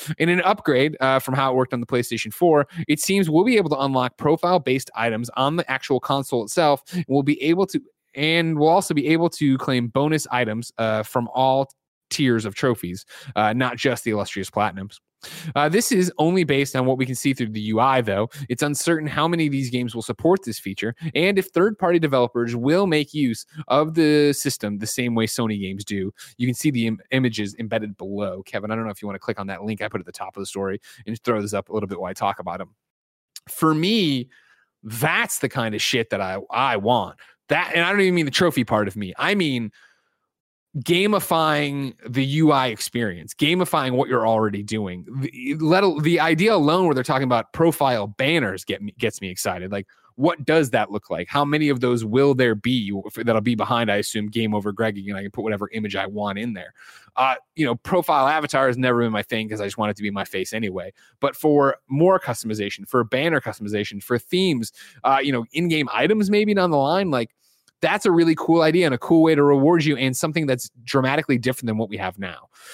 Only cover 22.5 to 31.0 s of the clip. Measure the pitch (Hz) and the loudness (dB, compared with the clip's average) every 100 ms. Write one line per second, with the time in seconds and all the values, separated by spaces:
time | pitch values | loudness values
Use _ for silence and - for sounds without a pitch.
22.5 | 120 127 175 202 151 143 151 131 110 - | -2 2 2 2 0 0 0 0 -2 -8
23.5 | 156 - 135 156 160 156 151 147 139 139 | -14 0 2 2 4 4 6 4 2 -2
24.5 | - 104 101 107 - 120 113 110 - 113 | -4 -4 -4 -6 -4 -2 0 0 0 -2
25.5 | 104 95 98 101 101 95 - - - 123 | -2 -4 -8 -6 -4 -4 -8 -16 -4 -4
26.5 | 120 156 123 113 110 - 131 127 113 101 | 0 0 0 0 -2 -2 0 0 -2 -6
27.5 | 90 110 113 107 98 95 101 98 92 - | -6 -6 -4 -6 -10 -10 -6 -6 -8 -10
28.5 | 107 104 110 110 98 104 98 - 104 98 | -10 -6 -6 -6 -10 -10 -8 -6 -6 -8
29.5 | 90 104 104 107 104 87 - 95 101 95 | -8 -8 -6 -6 -8 -10 -14 -14 -12 -10
30.5 | 98 98 98 - - | -6 -6 -8 -12 -18